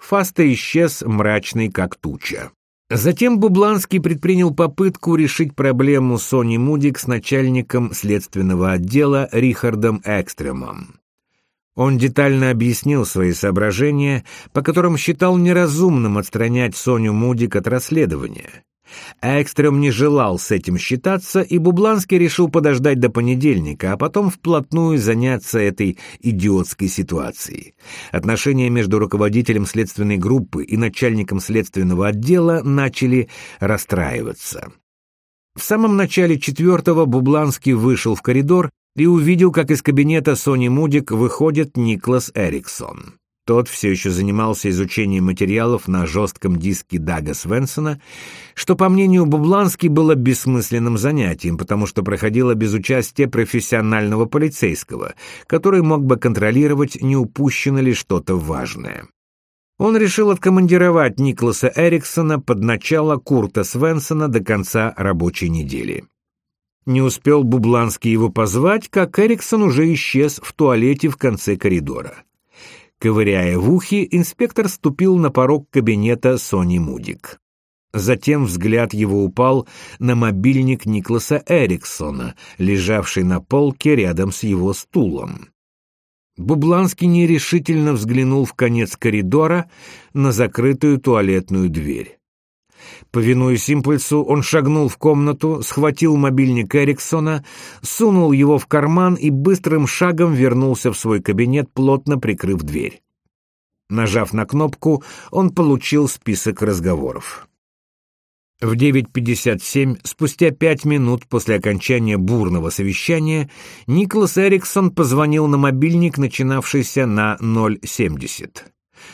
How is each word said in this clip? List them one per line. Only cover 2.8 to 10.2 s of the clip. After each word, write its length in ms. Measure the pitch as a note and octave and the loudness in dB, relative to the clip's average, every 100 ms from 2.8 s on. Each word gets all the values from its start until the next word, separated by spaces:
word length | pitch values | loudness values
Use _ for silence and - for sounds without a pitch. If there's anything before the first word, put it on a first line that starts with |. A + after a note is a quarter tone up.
| - | -6
Затем 500 | A2+ B2 - B3 A3+ | -2 0 2 2 2
Бубланский 640 | G#3 F#3 G#3 G#3 - F#3+ | 4 4 4 2 0 -2
предпринял 500 | D#3+ D#3 F3 F#3 F3+ | -2 -2 0 2 2
попытку 640 | C#3+ E3 C#3 F#3+ F#3 - E3 | 2 -2 0 -2 -2 0 0
решить 400 | D3+ - D#3 - | 0 0 -4 -2
проблему 640 | C3+ B2+ C#3 C#3 B2+ A#2+ | 0 2 2 2 2 -2
Сони 400 | - C3 A#2 A#2 | -2 0 0 0
Мудик 400 | C3 D3+ C#3+ B2+ | 0 0 0 -2
с 80 | B2+ | -4
начальником 880 | A#2+ - C#3 C3 B2+ B2 B2 A#2 | -6 -2 0 2 0 0 -2 -2
следственного 760 | - G#2 G#2 F#2 F#2+ F#2 F#2 F#2 | -4 -2 -2 -2 -2 0 2 0
отдела 580 | F#2 F2+ C3 C#3+ C#3 C#3 | 0 0 2 2 2 0
Рихардом 680 | A#2 B2+ A2+ A#2+ A2+ A2+ G#2+ | 0 0 0 -2 0 0 -2
Экстремом. 960 | G2+ G#2 | -2 -4